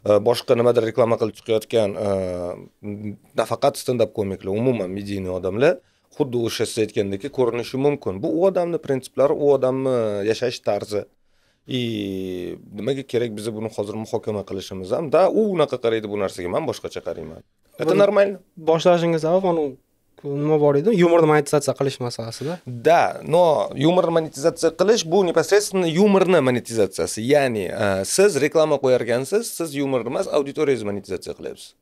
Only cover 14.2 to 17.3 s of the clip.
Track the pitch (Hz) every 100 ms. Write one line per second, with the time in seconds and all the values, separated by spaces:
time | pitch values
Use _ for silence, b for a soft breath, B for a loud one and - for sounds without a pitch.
14.2 | 113 107 95 95 - 95 92 123 160 156
15.2 | 185 - 220 180 143 - 117 113 107 104
16.2 | 95 - 87 117 151 107 87 90 - 82
17.2 | 80